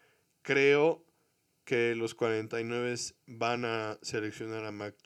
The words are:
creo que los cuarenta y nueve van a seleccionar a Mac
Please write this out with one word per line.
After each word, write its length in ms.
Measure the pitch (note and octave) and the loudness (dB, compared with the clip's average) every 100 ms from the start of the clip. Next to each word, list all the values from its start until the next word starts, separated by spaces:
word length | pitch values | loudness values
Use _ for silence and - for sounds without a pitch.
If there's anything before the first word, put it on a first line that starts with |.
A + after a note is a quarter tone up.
| _ _ _ _ | _ _ _ _
creo 640 | - C#3 C#3 D3 D#3 - _ _ _ _ _ _ | 0 4 6 6 4 2 _ _ _ _ _ _
que 300 | - B2 A#2 | -2 2 2
los 200 | A#2 A2+ | 0 -4
cuarenta 460 | - A#2 A2 A2 A#2 | -2 0 0 -2 -6
y 40 | |
nueve 300 | A2+ A#2+ B2 A#2+ - - - | -4 -4 -2 -4 -8 -12 -20
van 380 | A#2 A#2 A#2+ | -4 -2 0
a 340 | A#2+ A2+ G#2+ A2 | -2 -2 -4 -8
seleccionar 640 | - A#2 G#2+ - A2+ A2 | -6 -4 -4 -6 -8 -8
a 80 | A2 | -8
Mac 240 | G#2 G#2 - | -8 -10 -10